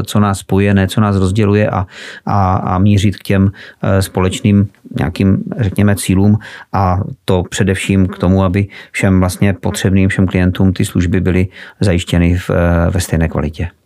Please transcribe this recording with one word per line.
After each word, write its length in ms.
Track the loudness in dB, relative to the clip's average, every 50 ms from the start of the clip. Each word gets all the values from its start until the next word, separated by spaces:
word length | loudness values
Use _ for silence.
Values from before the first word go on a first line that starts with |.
co 180 | -2 -2 0 0
nás 180 | 0 0 0 -4
spojuje, 360 | -4 -2 0 0 2 2 2
ne 140 | 2 2 0
co 120 | 0 0
nás 160 | 0 2 2
rozděluje 540 | 2 0 0 0 0 2 2 2 2 2 0
a, 160 | 0 -2 -4 -6 -10 -18 -18 -18 -16 -12 -6
a, 300 | -2 0 0 2 2 0
a 220 | 0 -2 -2 0 2
mířit 380 | 2 2 2 2 2 0 -2
k 60 | -4
těm, 280 | -4 -2 0 2 2 0 -2 -4 -14 -20 -12 -6
eh, 200 | -2 0 0 0
společným 640 | 0 -2 -2 -2 -2 -2 -2 0 0 2 2 2 2 0 _ _ -16 -10 -6 -4
nějakým, 440 | -4 -4 -2 0 0 2 2 0 -2 -6 -4 -4
řekněme, 360 | -4 -2 0 0 2 2 2
cílům 420 | 0 0 0 2 2 4 4 2 2 -2 -8 -20 -20 -12 _
a 280 | -2 0 0 0 0 -2 -4 -6 -10 -10 -4
to 180 | -2 0 0 0 -2
především 560 | -2 -2 0 0 0 -2 0 0 2 2 2
k 120 | 0 -2 -2
tomu, 240 | 0 2 2 2 2
aby 220 | 2 0 0 -2 -4 -6 -16 -18 -12
všem 280 | -6 -2 0 2 2 2
vlastně 320 | 2 0 0 0 -2 -2
potřebným, 560 | -2 -2 -4 -6 -4 -2 0 0 2 2 2 2
všem 180 | 2 0 0
klientům 460 | 0 2 0 0 0 2 2 0 0
ty 120 | 0 0 -2
služby 360 | -2 -2 -2 0 0 0 0
byly 260 | 0 0 0 0 0 -2 -6 -12 -20 -14 -6 -2
zajištěny 540 | 0 0 0 0 -2 -2 0 2 2 2 0 0
v, 120 | -2 -2
eh, 400 | 0 0 2 2 2 2 0 0
ve 100 | -2 -2
stejné 280 | -4 -2 -2 -2 -2 -2
kvalitě. 400 | -2 -4 -4 -6 -6 -8 -10 -10 -10 _ _